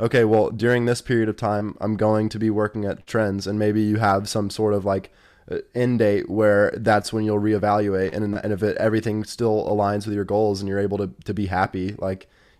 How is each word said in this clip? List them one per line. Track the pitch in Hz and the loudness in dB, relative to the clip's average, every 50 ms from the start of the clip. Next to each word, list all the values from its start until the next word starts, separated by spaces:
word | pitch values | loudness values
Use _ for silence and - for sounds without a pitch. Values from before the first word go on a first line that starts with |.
"Okay, | 110 117 - 127 117 | -4 0 2 4 4
well, | 110 110 110 104 - | 6 4 4 4 2
during | - 110 113 117 123 123 120 | 0 0 2 2 2 2 2
this | 117 123 120 - | 0 -2 -2 -2
period | - 131 117 110 107 | 0 0 0 2 0
of | 104 | -2
time, | - - 107 104 104 104 107 - - | -2 -2 -2 -2 -2 -4 -6 -8 -6
I'm | - 104 110 | -4 -4 -2
going | 98 107 107 110 107 110 110 | 0 2 2 2 2 0 0
to | - 110 | -2 -2
be | 107 110 | -2 0
working | 107 104 107 104 - 110 104 | 0 0 0 -2 -2 -4 -6
at | 98 95 - - | -6 -6 -8 -8
Trends," | - - 117 110 101 98 98 95 | -4 -2 0 0 0 -2 -2 -4
and | 98 101 107 | -4 -2 0
maybe | 107 107 104 107 107 | 0 2 2 2 2
you | 104 104 107 | 2 2 2
have | 113 104 98 98 101 104 | 2 2 2 2 0 -2
some | - 110 101 98 | -4 -4 -4 -4
sort | - - 110 107 104 | -2 -2 0 0 0
of, | 101 95 | 0 0
like, | 101 98 98 95 - _ _ _ _ _ _ _ - | 0 -2 -2 -4 -8 _ _ _ _ _ _ _ -10
uh, | - - - _ - | -8 -8 -8 _ -4
end | 120 123 123 123 117 | -2 0 0 2 2
date | 113 104 101 101 - - | 2 2 2 2 0 -2
where | 92 107 107 104 104 101 104 - - | 0 2 4 4 6 4 4 2 0
that's | - 117 110 107 104 101 - - | 0 2 2 2 2 2 0 -4
when | 110 107 | -2 0
you'll | 107 104 104 | 0 0 0
reevaluate. | 104 107 107 104 92 104 101 107 107 104 98 95 95 95 - | 2 2 2 2 2 2 2 2 2 0 0 0 0 -2 -2
And, | 101 107 104 101 | -2 -4 -2 -4
and | 101 - 104 | -4 -4 -4
if | 107 92 104 | -2 -2 -2
it, | 104 92 - | -2 0 0
everything | 101 113 107 110 107 117 104 107 107 | 0 0 0 0 0 -2 -2 -4 -6
still | - - - 120 113 107 107 - - | -8 -6 -2 0 0 2 0 0 0
aligns | 101 104 104 101 104 104 98 | 0 0 2 0 0 -2 -4
with | 107 101 | -4 -4
your | 101 101 | -4 -2
goals | 92 101 104 110 107 101 95 101 | 0 0 2 2 2 0 -2 -4
and | 98 | -4
you're | 98 98 | -2 -2
able | 98 101 98 | 0 0 0
to, | 101 101 95 - - - | -2 -4 -4 -8 -10 -10
to | - 101 | -8 -4
be | 92 104 90 | -4 -4 -2
happy, | 92 90 95 - - 95 92 92 104 - | 0 0 0 0 -2 -4 -6 -6 -6 -6
like, | - 95 95 92 - - _ _ _ _ _ _ | -6 -6 -6 -6 -10 -16 _ _ _ _ _ _